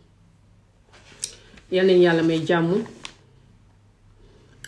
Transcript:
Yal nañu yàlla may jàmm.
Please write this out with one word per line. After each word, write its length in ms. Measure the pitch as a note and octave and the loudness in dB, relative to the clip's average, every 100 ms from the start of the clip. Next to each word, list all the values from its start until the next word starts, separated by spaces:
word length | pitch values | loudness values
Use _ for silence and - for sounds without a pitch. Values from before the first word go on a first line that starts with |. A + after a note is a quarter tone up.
| _ _ _ _ _ _ _ _ _ - - - - - - - - | _ _ _ _ _ _ _ _ _ -20 -20 -18 -18 -18 -20 -20 -6
Yal 160 | F#3 F#3+ | 0 2
nañu 160 | F3+ | 4
yàlla 200 | F3 E3 | 4 2
may 220 | D#3+ D#3+ | 0 -2
jàmm. 400 | D#3 E3+ E3 G#3+ A3+ - - - _ _ _ _ _ _ _ _ _ _ - - _ - | -2 -2 0 -4 -6 -16 -20 -20 _ _ _ _ _ _ _ _ _ _ -20 -20 _ -20